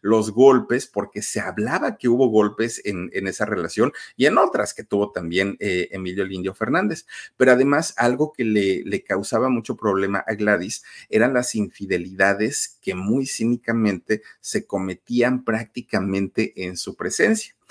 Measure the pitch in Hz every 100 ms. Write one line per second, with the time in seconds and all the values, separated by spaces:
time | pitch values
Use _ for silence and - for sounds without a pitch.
0 | 101 110 107 104 135 131 107 120 - 104
1 | 98 101 - 104 95 92 110 147 285 -
2 | 127 120 131 107 104 104 117 - 104 95
3 | 90 95 95 - 107 98 82 - 123 -
4 | - - 135 233 370 - - - - 101
5 | 104 - 85 87 98 95 101 90 85 95
6 | 92 92 95 95 92 95 110 156 208 160
7 | - - - - 127 127 139 143 165 -
8 | 120 131 151 - 113 107 98 92 90 98
9 | - 98 104 113 127 123 113 - 110 95
10 | 98 98 - 104 104 101 92 - - -
11 | - 110 120 131 123 110 101 - 95 90
12 | 90 95 98 101 110 - - _ - 92
13 | 98 127 131 - 117 120 - 117 107 92
14 | - 107 - - - 104 - 98 95 92
15 | - 120 120 127 127 110 117 - - 104
16 | 95 95 95 - 110 - 92 92 - 95
17 | 90 - 180 220 - _ _